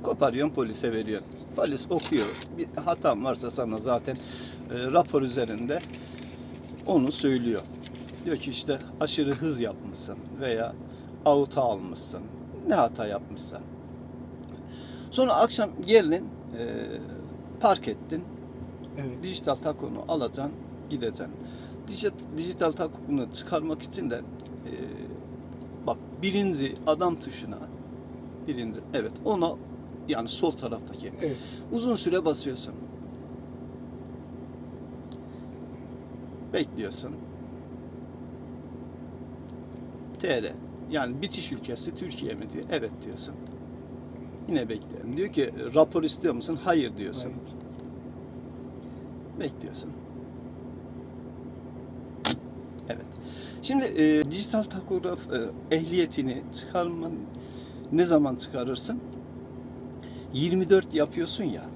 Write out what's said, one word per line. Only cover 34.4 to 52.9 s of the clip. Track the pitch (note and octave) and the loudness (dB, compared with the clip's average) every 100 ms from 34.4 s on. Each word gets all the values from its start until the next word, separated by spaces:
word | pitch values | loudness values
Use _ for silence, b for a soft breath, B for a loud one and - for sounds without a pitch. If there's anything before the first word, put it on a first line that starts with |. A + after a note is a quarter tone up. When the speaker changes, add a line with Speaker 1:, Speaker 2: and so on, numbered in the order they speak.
| - - - - - - - - - B B - - - - - - - - - - | -10 -10 -10 -10 -10 -12 -10 -10 -10 B B -12 -12 -12 -12 -12 -12 -12 -12 -12 -4
Speaker 1:
Bekliyorsun. | - D3 - G2+ - B2+ D3+ - - - - - - - - - - - - - - - - - - B3 - - - - - - - - - - - | -2 -2 -2 -4 -4 -8 -8 -10 -12 -12 -12 -12 -12 -12 -12 -12 -12 -12 -12 -12 -12 -12 -12 -12 -12 -12 -12 -12 -12 -12 -12 -12 -10 -12 -12 -12 -6
T | F#3 B2+ | 0 2
R, | G#2 - - - - | 0 -6 -10 -12 -4
yani | D3+ B2+ C3 | -2 0 -2
bitiş | F#3+ - - | -4 -4 -6
ülkesi | B2+ - A#2+ - - | -6 -6 -6 -6 -6
Türkiye | F3 - C3+ | -6 -4 -4
mi | A2 G#2+ | -4 -6
diyor. | - - | -6 -2
Evet | E3 A2+ - G#2 | -2 -2 -6 -10
diyorsun. | F#2+ - - - - - - - - - - - - - | -10 -10 -10 -12 -12 -12 -12 -12 -12 -12 -12 -12 -10 0
Yine | D#3+ A2+ | 0 2
bekleyelim. | G#2+ - - A2+ C#3 | -4 -6 -8 -4 -2
Diyor | G3+ | 2
ki, | - C3+ - B2 C#3 | 2 2 0 4 8
"Rapor | D#3 F3 | 8 6
istiyor | D#3+ - E3+ | 2 2 2
musun?" | A#2+ A2 D#3+ | 2 -2 -2
"Hayır." | F#3 E3 A#2+ G#2 | 4 6 4 0
diyorsun. | F#2+ - - | -4 -4 -6
Speaker 2:
Hayır. | - - - - - - - - - - - - - - - B B B - - - | -8 -10 -12 -10 -10 -10 -10 -10 -12 -10 -10 -10 -10 -10 -10 B B B -10 -10 -4
Speaker 1:
Bekliyorsun. | D#3 - - - - - - - - - - - - - - - - - - - - - - - - - - - - - - - - - | -4 -4 -8 -8 -8 -10 -10 -12 -10 -12 -12 -10 -10 -10 -10 -10 -10 -10 -10 -10 -10 -10 -10 -10 -10 -10 -10 -2 0 0 -6 -12 -12 -12
Evet. | - | -6